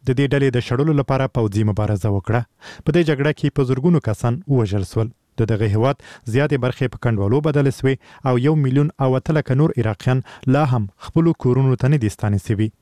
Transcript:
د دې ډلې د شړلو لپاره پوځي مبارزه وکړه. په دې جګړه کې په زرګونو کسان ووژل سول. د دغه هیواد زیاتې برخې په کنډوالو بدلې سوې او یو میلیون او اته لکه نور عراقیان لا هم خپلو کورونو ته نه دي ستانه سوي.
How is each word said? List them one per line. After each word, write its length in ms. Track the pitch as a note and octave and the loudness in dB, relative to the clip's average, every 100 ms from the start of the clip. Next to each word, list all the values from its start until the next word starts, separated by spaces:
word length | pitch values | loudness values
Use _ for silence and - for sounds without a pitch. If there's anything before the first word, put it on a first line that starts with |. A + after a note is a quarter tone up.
| - | -2
د 20 | B2+ | 0
دې 80 | C#3 | 0
ډلې 180 | C#3 C3+ B2 | 2 2 0
د 100 | - | -2
شړلو 260 | B2 D3+ D3 | -2 2 0
لپاره 260 | C3+ C3+ C3+ - | 0 0 0 0
پوځي 280 | A2 G2+ G#2+ | 0 0 0
مبارزه 380 | G2+ G#2+ G#2 A2 | 0 -2 -2 -2
وکړه. 280 | G2+ - A2+ A#2+ _ - - - | -2 -2 -4 -4 _ -20 -8 0
په 40 | D#3 | 2
دې 60 | D#3+ | 2
جګړه 220 | C#3+ C#3+ D3 | 0 0 0
کې 80 | D3 - | -2 -2
په 80 | C3 | -2
زرګونو 300 | C3 D#3+ E3+ - | 0 2 2 0
کسان 320 | G#2 A#2+ B2+ F3+ | -2 -2 -4 -2
ووژل 400 | C3+ G#2+ G2+ F#2+ | 0 0 -2 -4
سول. 180 | - A2 - _ - | -4 -4 -6 _ -4
د 80 | A2 | -2
دغه 180 | A2 A2 | 0 0
هیواد 280 | G#2 B2 C#3+ - - - | 2 2 -2 -8 -16 -4
زیاتې 240 | A2+ D3 C#3 | 0 0 0
برخې 300 | B2 - C3 - | -2 -2 -6 -2
په 80 | |
کنډوالو 400 | B2 A2 G2+ B2+ D#3 | -2 0 0 0 0
بدلې 280 | D3 C#3 - | 0 0 0
سوې 180 | C3 C3+ - - C3+ | -2 -2 -8 -8 -2
او 100 | B2 C3 | 0 2
یو 80 | D#3 | 2
میلیون 260 | C3+ C3 D3 - C3+ | 2 0 0 0 0
او 40 | C3 | 0
اته 180 | - D#3 | 0 -2
لکه 220 | - C3+ | 0 0
نور 140 | D#3 - | 2 0
عراقیان 360 | A2 G#2 - C3 - - - C3+ | -2 -2 -2 -2 -2 -8 0 2
لا 100 | D3+ | 2
هم 100 | B2 G2+ _ - | 0 -2 _ -4
خپلو 300 | - E3 D#3+ B2+ | 0 2 2 0
کورونو 340 | B2 C3+ B2+ B2+ | 2 2 2 2
ته 80 | |
نه 80 | D3+ | 2
دي 80 | G#2+ - | 0 -2
ستانه 260 | G#2+ G2+ - | -2 -2 -2
سوي. 220 | G#2 G#2+ _ | -2 -2 _